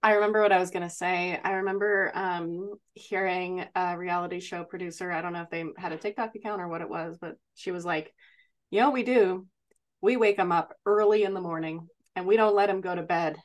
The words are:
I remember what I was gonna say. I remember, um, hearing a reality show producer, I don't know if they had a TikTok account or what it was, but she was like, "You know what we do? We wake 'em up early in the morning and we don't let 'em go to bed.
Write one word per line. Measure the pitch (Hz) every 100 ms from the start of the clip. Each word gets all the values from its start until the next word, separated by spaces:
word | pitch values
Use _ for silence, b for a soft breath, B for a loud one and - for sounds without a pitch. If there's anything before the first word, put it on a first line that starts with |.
I | 220
remember | 208 214 214
what | 208
I | 185
was | 180
gonna | 185 175
say. | - 180 180 180 170
I | -
remember, | 190 196 196 208 202 196
um, | - 190 175 170 170 202 208 _
hearing | - - 196 190 180 180 180 - 180
a | 180 175
reality | 180 175 175 175
show | 175 175
producer, | 165 180 180 165 180
I | 165
don't | 175
know | 175
if | 170
they | 165 165 -
had | 180
a | 160
TikTok | 208 208 226 214
account | 214 208
or | 175
what | 165
it | 170
was, | 165 165 165
but | 165 - _ _
she | -
was | 180
like, | 175 160 156 _ b b b b _
"You | 196
know | 262
what |
we | 262
do? | 240 247 190 185 190 _ _ _ _ _
We | 196 247
wake | 220 202
'em | 180
up | 170 - - -
early | 208 208 214
in | 196
the | 190
morning | 175 160 160 160 165 _ _ -
and | 185
we | 220
don't | 214 202
let | 202
'em | 190
go | 180
to | 175
bed. | 165 170 165 156